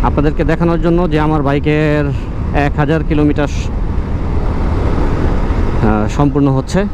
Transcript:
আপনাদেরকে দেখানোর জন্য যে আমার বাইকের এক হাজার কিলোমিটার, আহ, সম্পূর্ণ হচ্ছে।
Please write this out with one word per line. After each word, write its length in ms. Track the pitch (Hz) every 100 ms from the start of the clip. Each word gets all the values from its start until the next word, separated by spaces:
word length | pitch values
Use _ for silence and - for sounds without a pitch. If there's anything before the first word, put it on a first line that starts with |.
আপনাদেরকে 400 | - - 147 151
দেখানোর 380 | 151 160 170 170
জন্য 300 | 165 170 180
যে 80 | 151
আমার 220 | 151 156
বাইকের 640 | 139 143 143 151 156 147 143 131 - - - -
এক 160 | 143 143
হাজার 260 | 147 160
কিলোমিটার, 440 | 143 156 147 147 143
আহ, 2500 | - - - - - - - - - - - - - - - - - - - - - - - 110 107 104
সম্পূর্ণ 380 | - 143 139 143
হচ্ছে। 380 | 135 127 175 202